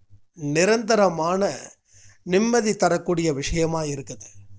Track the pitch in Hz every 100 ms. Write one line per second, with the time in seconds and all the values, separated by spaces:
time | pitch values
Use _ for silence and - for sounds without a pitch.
0 | _ - _ - 147 156 190 226 214 220
1 | 196 160 165 190 196 127 - _ _ -
2 | - - 175 180 226 240 220 202 180 175
3 | 170 170 165 135 143 165 160 160 151 143
4 | 143 127 - - -